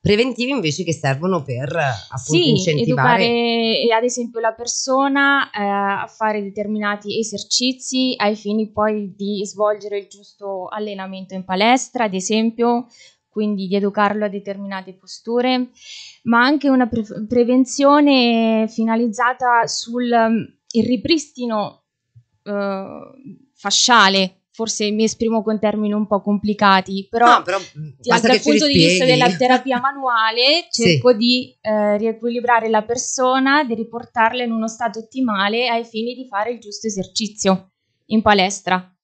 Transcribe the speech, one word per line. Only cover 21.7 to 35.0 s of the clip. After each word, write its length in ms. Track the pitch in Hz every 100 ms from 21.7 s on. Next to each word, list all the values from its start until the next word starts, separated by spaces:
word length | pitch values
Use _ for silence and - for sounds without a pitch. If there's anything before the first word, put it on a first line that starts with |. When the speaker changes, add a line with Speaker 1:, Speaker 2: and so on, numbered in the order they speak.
| - _ _ _ _ _ _
Speaker 2:
eh, 560 | - 202 202 190 196 - - - - 185 _
fasciale. 840 | _ 202 - - 240 196 196 190 _ _
Forse 400 | - 226 - 208
mi 140 | 214 220
esprimo 360 | - 226 226
con 160 | 208 214
termini 360 | 214 208 208
un 120 | 208 208
po' 160 | 202
complicati, 880 | 208 202 208 202 202 190 185 196 190
però 280 | 233 240 226
Speaker 1:
No, 60 |
però, 160 | - 196
mm, 300 | 175 147 156 -
Speaker 2:
ti-, 80 | 240
Speaker 1:
basta 180 | 233 226
Speaker 2:
dal 100 | 233
Speaker 1:
che 60 |
ce 80 | 294
li 60 | 294
Speaker 2:
punto 140 | 294
di 40 | 277
vista 260 | - 180 254
Speaker 1:
spieghi. 60 | 254
Speaker 2:
della 160 | 247 170
terapia 420 | 247 254 262 247
Speaker 1:
<laughs> 0 |
Speaker 2:
manuale 880 | 277 277 262 233 220 226 254 330 339
Speaker 1:
Sì. 140 | -
Speaker 2:
cerco 300 | 208 156 240
di, 420 | 214 240 247 247 _
eh, 360 | 214 214 208 208
riequilibrare 680 | 226 220 233 240 240 233 220
la 140 | 220
persona, 800 | 214 247 - - 254 262 269 285
di 100 | 269 220
riportarla 680 | 226 240 240 240 226 247
in 80 | 247
uno 160 | 226 220
stato 320 | 226 233
ottimale 720 | 220